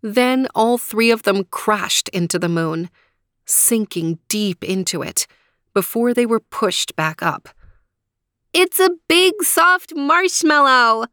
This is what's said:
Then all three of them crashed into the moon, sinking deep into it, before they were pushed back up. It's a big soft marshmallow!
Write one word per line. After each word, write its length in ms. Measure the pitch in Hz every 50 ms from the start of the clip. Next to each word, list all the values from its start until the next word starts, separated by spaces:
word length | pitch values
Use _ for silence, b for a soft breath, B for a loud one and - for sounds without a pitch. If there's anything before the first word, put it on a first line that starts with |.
Then 460 | - 220 208 247 247 247 254 262 262 - -
all 240 | - 220 226 247 240
three 320 | - - - 214 226 233
of 140 | 233 226 -
them 200 | - 196 196 190
crashed 640 | _ - - - - 214 208 - 185 - - - -
into 280 | - - 175 170 - 175
the 100 | 170 175
moon, 420 | 170 165 165 160 160 160 170 180 _ _ _ _ _ _ _ _ _ _ _
sinking 720 | - - - - - 233 226 214 - - 180 165 165 165 160 _ _
deep 360 | - 214 214 202 180 _ -
into 380 | - 190 190 185 - - 165
it, 240 | 135 - - - - - _ _ _ _ _ _ _ _ _
before 400 | 202 185 - - 226 233 240 240
they 120 | 233 240
were 140 | 226 226 226
pushed 560 | _ _ - - - 196 - - - - -
back 260 | - 156 156 156 -
up. 260 | - 175 147 92 _ - _ _ _ - - _ _ _ _ _ _ _ _ _ _ _ _ _ _ _
It's 280 | _ 320 370 359 - -
a 100 | 381 370 359 330 _ _
big 260 | 330 349 370 381 349 427
soft 520 | 349 - - - 330 349 359 370 - - 320
marshmallow! 1120 | 330 277 285 311 349 381 370 - - - 311 302 294 285 269 262 254 240 233 220 226 226 233